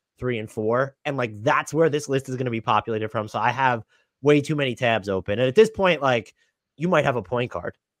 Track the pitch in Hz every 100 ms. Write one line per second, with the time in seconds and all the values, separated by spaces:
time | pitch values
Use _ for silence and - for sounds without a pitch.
0 | _ _ 127 117 107 - 107 120 135 _
1 | 151 139 123 107 113 143 - 147 165 147
2 | 143 135 131 127 127 113 110 107 104 110
3 | 107 117 104 113 113 120 135 120 - _
4 | _ _ 139 147 139 151 139 117 123 110
5 | 95 95 92 101 131 127 220 220 190 156
6 | 139 120 104 _ _ _ _ _ 165 180
7 | 143 123 98 123 123 90 95 - _ _